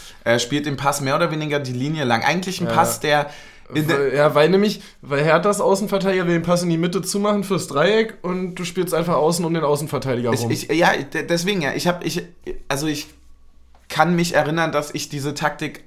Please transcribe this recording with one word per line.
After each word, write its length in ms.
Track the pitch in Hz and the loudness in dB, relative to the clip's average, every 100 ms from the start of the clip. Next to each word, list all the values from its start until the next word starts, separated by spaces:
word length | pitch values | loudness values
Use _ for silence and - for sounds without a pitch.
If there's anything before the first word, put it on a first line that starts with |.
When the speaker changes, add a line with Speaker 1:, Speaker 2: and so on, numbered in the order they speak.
| - - | -20 -6
Speaker 1:
Er 140 | 117 120 | 0 0
spielt 280 | - 143 147 | 0 -2 -2
den 100 | 135 | -2
Pass 240 | 147 143 | -2 0
mehr 160 | 135 156 | 0 0
oder 140 | 170 | 0
weniger 280 | 156 151 143 | -2 -2 -2
die 120 | 127 | -2
Linie 320 | 123 143 156 | -4 -4 -2
lang. 180 | 123 113 | 0 2
Eigentlich 360 | 139 175 185 185 | 2 -2 -4 -4
ein 60 | 175 | 0
Speaker 2:
Ja. 60 | |
Speaker 1:
Pass, 260 | 165 170 - | 2 2 0
der 300 | 151 147 147 - - - - | 0 2 0 -8 -20 -20 -6
in 140 | 151 151 | -2 0
der 100 | 143 | 2
Speaker 2:
Weil, 160 | 135 | 2
ja, 200 | 139 147 147 | 4 4 6
weil 120 | 160 | 6
nämlich, 320 | 190 208 - - - | 6 2 0 -10 -18
weil 220 | 131 143 | -4 0
Herthas 360 | 156 165 202 202 | 4 4 4 2
Außenverteidiger 680 | 175 196 214 196 190 185 175 | 2 2 0 0 0 0 2
will 80 | |
den 80 | 170 | 0
Pass 180 | 170 175 | 2 0
in 80 | 175 | 2
die 80 | 160 | 0
Mitte 240 | 175 190 | 0 -2
zumachen 400 | 175 202 208 208 | -2 -2 0 0
fürs 240 | 196 175 - | 0 -4 -2
Dreieck 480 | 139 180 220 220 - | 0 2 2 0 -4
und 320 | 175 185 185 | -6 -4 -6
du 100 | 170 | -6
spielst 300 | 175 190 180 | -6 -4 -2
einfach 200 | 160 170 143 | 0 0 2
außen 280 | 156 170 | 2 0
um 80 | 165 | 0
den 100 | 165 | 0
Außenverteidiger 680 | 147 147 151 139 135 120 117 | 0 0 -2 -4 -2 -2 0
Speaker 1:
Ich, 80 | 113 | 0
Speaker 2:
rum. 80 | 117 | 0
Speaker 1:
ich, 160 | - - | -2 -2
ja, 220 | 160 175 - | 2 2 2
de-, 300 | 139 160 160 | -4 -6 -2
deswegen 360 | 170 180 196 | -2 0 -2
ja. 100 | 139 | -2
Ich 140 | - 175 | -2 -2
hab, 160 | 170 | -2
ich, 180 | - 175 - - - - - | -4 -6 -8 -14 -12 -10 -6
also 180 | 139 156 | -4 -2
ich 220 | 147 - - - - - - - - - | -4 -8 -18 -20 -20 -20 -20 -20 -20 -2
kann 260 | 147 165 | 2 4
mich 200 | 175 170 | 2 2
erinnern, 360 | 147 147 165 160 | 2 2 0 0
dass 240 | 147 147 | -2 -4
ich 140 | - - | -6 -8
diese 260 | 147 135 | -6 -6
Taktik 480 | - 151 - 151 - | -2 -4 -4 -8 -10